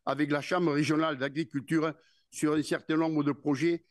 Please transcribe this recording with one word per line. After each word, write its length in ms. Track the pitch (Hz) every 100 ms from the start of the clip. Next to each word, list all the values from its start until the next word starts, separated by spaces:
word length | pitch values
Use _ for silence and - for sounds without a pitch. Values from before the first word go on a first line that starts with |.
avec 260 | - 139 147
la 100 | 147
Chambre 320 | 135 180 170
régionale 460 | 143 147 156 160 135
d'agriculture 760 | 139 139 165 139 117 160 156 151 _ _ _
sur 220 | - 151
un 100 | 156
certain 340 | - 160 - 156
nombre 280 | 160 156
de 80 | 143
projets 520 | 143 147 135 165 170 _